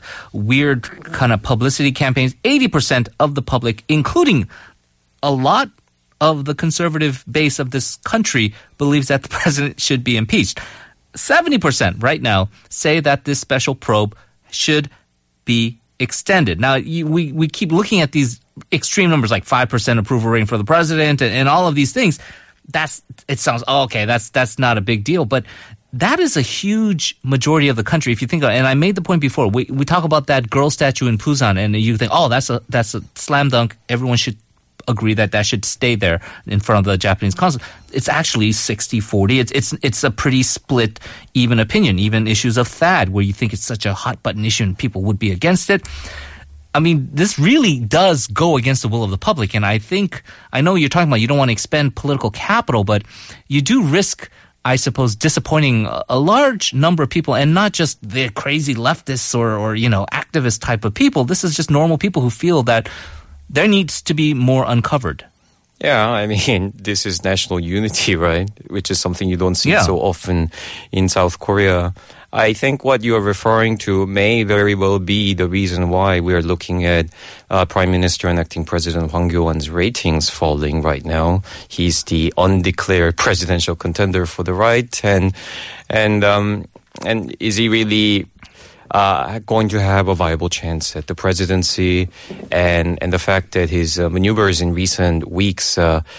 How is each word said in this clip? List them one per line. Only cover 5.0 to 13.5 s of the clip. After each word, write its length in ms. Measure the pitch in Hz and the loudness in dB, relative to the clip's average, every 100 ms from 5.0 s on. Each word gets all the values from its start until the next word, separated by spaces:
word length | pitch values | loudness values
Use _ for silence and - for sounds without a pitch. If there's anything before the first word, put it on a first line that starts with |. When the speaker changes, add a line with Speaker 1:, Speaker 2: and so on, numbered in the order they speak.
| _ _ | _ _
Speaker 1:
a 80 | 143 | -2
lot 400 | 135 135 220 285 - _ _ _ _ | 0 2 2 0 -8 _ _ _ _
of 240 | 156 151 | 0 2
the 100 | 139 | -4
conservative 680 | 147 160 151 170 156 151 127 - | -2 -2 0 -2 0 -2 -2 -4
base 280 | 151 151 143 | 0 0 0
of 120 | 127 | -4
this 240 | 131 - - | -4 -6 -8
country, 500 | - 226 - 123 107 - - - | -2 0 0 0 0 -4 -18 -2
believes 300 | 143 147 131 | 2 2 2
that 140 | 135 | -2
the 60 | - | -2
<laughs> 120 | - | -2
president 400 | 170 139 143 - | -2 0 -2 -4
should 220 | - 131 | -2 0
be 120 | 123 117 | 0 0
impeached. 420 | 107 208 95 - - - - _ _ | 2 2 0 -4 -14 -20 -20 _ _
Seventy 440 | - - 311 339 254 | -8 2 2 4 2
percent 380 | 160 123 98 98 | 2 0 0 0
right 180 | 123 156 | 0 0
now 280 | 120 98 95 - _ | 0 0 0 -6 _
say 320 | - 160 160 | -4 0 2
that 240 | 147 139 | 2 0
this 140 | 143 139 | -2 -4
special 340 | - | -2